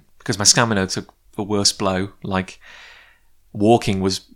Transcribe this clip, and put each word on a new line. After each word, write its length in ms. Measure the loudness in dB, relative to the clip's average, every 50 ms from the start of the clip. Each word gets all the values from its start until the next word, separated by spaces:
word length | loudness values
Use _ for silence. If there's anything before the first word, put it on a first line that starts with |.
| -12 _ _ -10
because 220 | -6 -6 -4 0
my 40 | 0
stamina 440 | 2 2 2 2 2 2 0 -2 -2
took 260 | -4 -6 -10 -10 _ _ _ _ -10
the 80 | -8 -4
worst 340 | -2 -2 0 0 0 0 0
blow. 360 | -2 0 0 0 -2 -4 -8 _ -8
Like, 360 | -4 -4 -4 -4 -4 -10 -20 -20 -20 -20 -20 -20 -20 -20 -20 -20 -20 _ _ _ _ _ _ _ _
walking 500 | -4 2 4 6 6 4 4 0 -2 0
was 200 | 0 -2 -2 -2 -6 _ -20